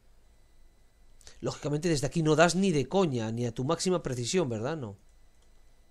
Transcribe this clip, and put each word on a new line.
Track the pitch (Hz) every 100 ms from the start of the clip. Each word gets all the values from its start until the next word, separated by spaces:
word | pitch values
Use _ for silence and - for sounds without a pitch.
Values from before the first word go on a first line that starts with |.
| - - - - - - - _ - _ - - - -
Lógicamente | - - 143 151 170
desde | 151 135
aquí | 165
no | 156 151
das | 170
ni | 170 196
de | 147 123
coña, | 196 175 123 110
ni | 113 120
a |
tu | 120
máxima | 127 165 185 175
precisión, | 143 123 117 185 143
¿verdad? | 107 123 160
No. | 110 95 - - - - - - - - -